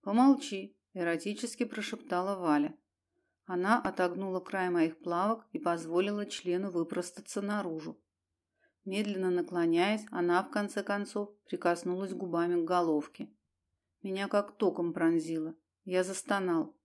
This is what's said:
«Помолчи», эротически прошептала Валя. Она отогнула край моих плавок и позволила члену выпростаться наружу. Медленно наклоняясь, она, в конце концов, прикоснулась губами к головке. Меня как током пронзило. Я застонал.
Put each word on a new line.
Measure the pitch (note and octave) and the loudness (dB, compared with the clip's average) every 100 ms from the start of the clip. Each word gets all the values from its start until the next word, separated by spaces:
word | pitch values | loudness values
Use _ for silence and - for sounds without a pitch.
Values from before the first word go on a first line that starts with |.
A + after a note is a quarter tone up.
«Помолчи», | - A3 C4+ C4+ - F#3+ G3 _ _ | 2 6 8 6 2 -8 -8 _ _
эротически | G3 E3+ E3 G3 G#3 A#3 - | -4 -2 -2 -4 -6 -8 -4
прошептала | A3 A3 G#3 - - F3 F#3 G3 | -4 -4 -8 -8 -4 -2 0 0
Валя. | E3+ D3 D3 - _ _ _ _ _ _ - | 2 4 2 -4 _ _ _ _ _ _ -6
Она | F3+ F#3+ A#3 | -2 2 2
отогнула | G3+ F#3 F3+ F3+ G3 F#3 | 2 0 0 0 -4 -4
край | F3+ G3 F3+ | -4 -2 0
моих | F3 D#3+ D#3+ | 2 2 0
плавок | F3 F3 G3+ A3+ - | -2 0 2 0 -4
и | E3+ | -4
позволила | E3+ E3+ E3 E3+ G3+ G#3 G3+ | 0 -2 0 0 0 -2 -6
члену | - F3+ F3+ G3 | -6 -2 -2 0
выпростаться | F3 E3 E3+ F3 - - - | -2 -2 -4 -6 -12 -8 -6
наружу. | G3+ G#3 F3+ D#3+ D#3+ - _ _ _ _ _ _ _ _ | -2 -2 -2 -6 -8 -14 _ _ _ _ _ _ _ _
Медленно | G3 G3 G#3 F#3+ F#3 | -6 -2 -2 0 2
наклоняясь, | F3+ F3 F3 E3+ E3 F#3+ G#3+ G#3+ | 0 0 0 2 4 4 0 -4
она, | F3+ F3 F3 | -2 2 2
в | F3+ | 2
конце | G#3 G3+ G3+ | -2 -2 -4
концов, | G3 G3+ G3+ G#3 G3+ _ | -2 -4 -2 -6 -6 _
прикоснулась | _ - F3 E3+ F3 F3+ G3 | _ -2 0 0 -2 -4 -4
губами | F#3+ F3+ E3+ F3 F3 | -6 -2 0 2 0
к | |
головке. | E3 F3+ E3+ D3+ D3 - - _ _ _ _ _ _ _ | 2 2 4 2 0 -12 -14 _ _ _ _ _ _ _
Меня | F#3+ F#3+ G3 | -6 -4 0
как | G#3 G3+ - | 0 0 0
током | G3 E3+ E3+ | 0 2 -2
пронзило. | E3+ E3 E3+ D#3 D#3+ D#3+ E3 _ _ | 2 2 2 0 -4 -4 -10 _ _
Я | F#3 F#3 | -2 0
застонал. | F#3 F#3 - G3+ F#3 E3 - _ | 0 -4 -2 0 2 0 0 _